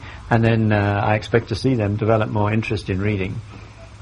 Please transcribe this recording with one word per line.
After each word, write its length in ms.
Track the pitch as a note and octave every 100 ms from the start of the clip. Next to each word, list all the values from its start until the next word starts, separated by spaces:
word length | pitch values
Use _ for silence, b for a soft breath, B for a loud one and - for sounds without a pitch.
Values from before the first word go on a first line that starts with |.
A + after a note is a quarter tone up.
| B B -
and 120 | A#2
then, 280 | A2+ A2+ A2
uh, 280 | G#2 G2+ G2+
I 120 | A2 G#2+
expect 340 | - A#2 -
to 60 | A2
see 200 | C3 B2
them 200 | G#2 G#2
develop 340 | A2 A2+ A2
more 220 | A2+ G#2
interest 380 | A2 G#2+ G#2 -
in 120 | F#2
reading. 380 | G#2 G#2 F#2+ - - B B B B B